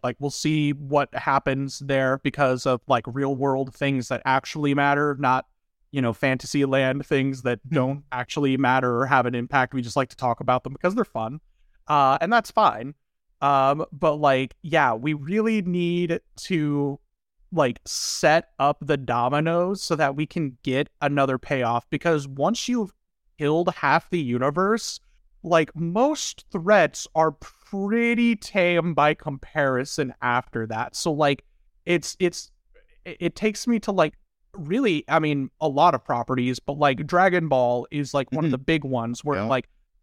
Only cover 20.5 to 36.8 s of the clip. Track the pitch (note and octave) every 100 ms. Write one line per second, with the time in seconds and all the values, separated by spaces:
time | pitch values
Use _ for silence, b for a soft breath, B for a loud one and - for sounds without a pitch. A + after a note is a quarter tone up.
20.5 | B2+ C3+ C3 D3 - C#3+ C#3+ C3+ C3 -
21.5 | C3+ A#2+ A#2+ - - E3+ D#3 C#3 C3+ E3
22.5 | A#3 - A#3+ F#3+ _ _ _ _ - D3
23.5 | D#3+ F3 - C#3+ D#3+ - F3 B2+ A#2+ C3+
24.5 | D3+ F#3+ A3 - - _ _ _ _ E3
25.5 | E3 D#3 D#3 E3+ G3 C#4 D4+ - - -
26.5 | F#3 E3+ G3 D3 - - D#3+ D#3+ C#3+ -
27.5 | _ - G3 G3+ A#3 A#3 A#3 A#3 A3 -
28.5 | G3+ F3 E3+ E3+ D3 D3+ D#3 D#3 C3+ -
29.5 | D#3 C#3 B2+ C#3 - C3 - B2 B2 -
30.5 | A2+ A2 A2 B2+ - F3 D3 C#3+ C#3 _
31.5 | _ _ _ F3 E3+ - - F3 - -
32.5 | _ _ _ _ _ - - E3+ - A3
33.5 | G3+ B3 A3+ - F#3+ D#3 - _ _ _
34.5 | G3 D3 A3+ A#3+ D3+ - D#3+ D#3 C#3+ C3
35.5 | - D#3 C#3 E3+ C3+ - A#2+ A#2 B2+ B2
36.5 | B2 - C#3+